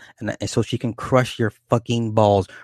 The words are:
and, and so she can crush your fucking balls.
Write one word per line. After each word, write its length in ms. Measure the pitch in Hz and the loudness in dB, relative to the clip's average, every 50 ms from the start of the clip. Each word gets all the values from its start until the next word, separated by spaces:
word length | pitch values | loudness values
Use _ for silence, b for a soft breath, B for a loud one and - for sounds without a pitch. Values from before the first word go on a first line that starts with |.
| B B B _ | B B B _
and, 180 | 113 107 107 - | -10 -8 -8 -6
and 100 | - 95 | -8 -4
so 100 | - 123 | -2 -2
she 180 | 110 - - 117 | -2 -2 -4 -6
can 160 | - 117 110 | -6 -6 -8
crush 440 | - - - 135 127 123 123 - - | -8 -6 0 2 2 2 0 -2 -4
your 140 | 117 107 - _ _ _ | -4 -4 -4 _ _ _
fucking 400 | 131 120 113 - 120 117 117 113 | 0 0 0 -2 -4 -2 -2 0
balls. 380 | 107 110 107 104 101 98 95 B B B | 2 4 4 6 4 4 2 B B B